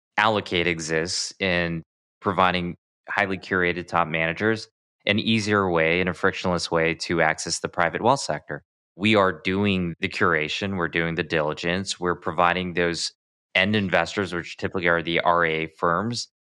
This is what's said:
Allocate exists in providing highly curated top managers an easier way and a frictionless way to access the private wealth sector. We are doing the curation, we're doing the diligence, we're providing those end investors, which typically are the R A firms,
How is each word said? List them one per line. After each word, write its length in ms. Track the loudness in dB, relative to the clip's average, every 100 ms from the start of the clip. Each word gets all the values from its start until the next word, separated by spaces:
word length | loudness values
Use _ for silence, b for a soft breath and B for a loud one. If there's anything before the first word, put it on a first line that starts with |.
| _ 0
Allocate 520 | 2 2 0 0 0
exists 680 | -2 -2 -2 -2 -4 -8 -4
in 420 | 0 0 0 -4 -10 _ _ _
providing 560 | -2 2 2 2 -4 -8 _ _ -6
highly 300 | -2 0 -2
curated 480 | -2 0 2 0 -2
top 220 | 0 0
managers 600 | 0 -2 0 0 0 -6 _ _ _ 0
an 140 | 0
easier 500 | 2 0 2 2 4
way 300 | 4 4 2
and 80 | 0
a 60 |
frictionless 540 | 0 -2 0 -2 -2 0
way 240 | 0 0
to 300 | -2 -2 2
access 380 | 2 0 -4 -4
the 80 | -4
private 340 | 0 0 2
wealth 180 | 2 0
sector. 440 | -2 -6 -8 -12 -12 _ _ -2
We 180 | 4
are 180 | 4 4
doing 640 | 0 -2 0 2 0 -2 -4
the 80 | -8
curation, 680 | 0 2 2 0 -4 -4 -2
we're 120 | -2
doing 260 | 0 0
the 80 | -2
diligence, 800 | 0 0 0 -2 -4 -4 -4 -4
we're 160 | -2 -2
providing 580 | -4 0 2 2 -2
those 380 | 0 0 0 -6 -10 _ _ _
end 220 | 0 2 2
investors, 580 | 2 0 0 -2 -4
which 220 | -4 -8 -8
typically 320 | -6 0 2
are 140 | 2
the 180 | 0 0
R 260 | 2 2 2
A 200 | 0 -4
firms, 600 | -2 0 0 -2 -6 -10 _ _